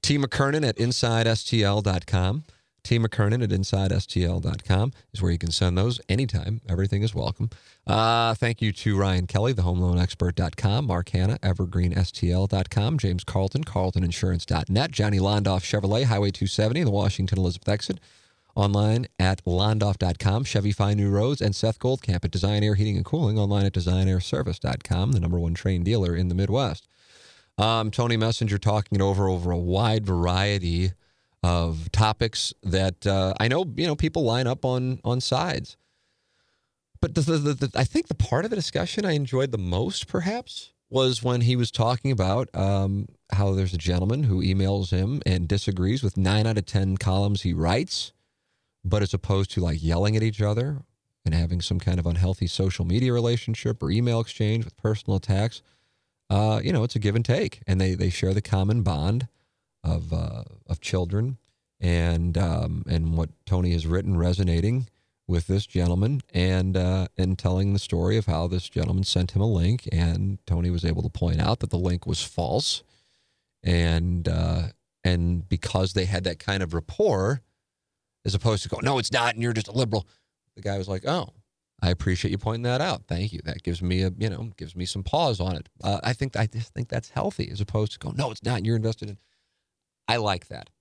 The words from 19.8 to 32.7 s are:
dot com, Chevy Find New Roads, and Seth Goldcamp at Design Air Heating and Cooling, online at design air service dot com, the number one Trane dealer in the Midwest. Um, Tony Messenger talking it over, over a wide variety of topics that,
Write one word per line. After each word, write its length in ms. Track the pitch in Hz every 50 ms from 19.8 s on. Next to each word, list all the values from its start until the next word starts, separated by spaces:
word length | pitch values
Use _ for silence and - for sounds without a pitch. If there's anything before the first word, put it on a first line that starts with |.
| 104 101 95
dot 220 | - - 90 85 -
com, 260 | - 101 98 113 135
Chevy 280 | - - 107 98 104 101
Find 280 | - 101 101 104 104
New 80 | 101 101
Roads, 320 | 98 101 107 127 143 -
and 160 | - 104 98
Seth 220 | - - 92 - -
Goldcamp 440 | - 127 131 131 - - 95 85 -
at 80 | 85
Design 320 | - 95 87 98 104 104 104
Air 120 | 107 104
Heating 220 | 98 104 107 101
and 80 | 90 92
Cooling, 320 | - - 160 165 107 107 110
online 260 | 104 101 101 101 98
at 80 | 98 -
design 360 | 95 85 90 90 92 95 95
air 120 | 95 90
service 380 | 90 - - - - - 85 -
dot 260 | - - - - -
com, 280 | - 87 87 95 123 135
the 80 | 101
number 180 | 85 85 87 87
one 160 | 85 82 85
Trane 280 | - - 92 95 90 87
dealer 320 | 95 113 113 95 87 85
in 140 | 85 92 90
the 60 | 87
Midwest. 520 | 90 98 95 98 127 139 107 71 - - _ _ _ _ _ - - - - - - _ _ _
Um, 340 | - 104 110 113 113 110 110
Tony 280 | 104 - 120 120 117 113
Messenger 400 | 110 113 113 - 117 104 101 98
talking 420 | - 104 104 107 98 - 104 98
it 20 | 98
over, 240 | 98 98 95 101
over 260 | 95 92 90 85 90 87
a 40 |
wide 480 | 87 87 87 90 98 117 113 110 110 107
variety 880 | 98 92 85 87 87 87 92 98 104 104 98 87 85 85 85 90 92 92 _ _ _ _ _ _ _ _ _ -
of 480 | 87 87 87 85 85 82 80 82 - -
topics 600 | - 107 107 107 _ 120 113 - - - - - _ -
that, 440 | 98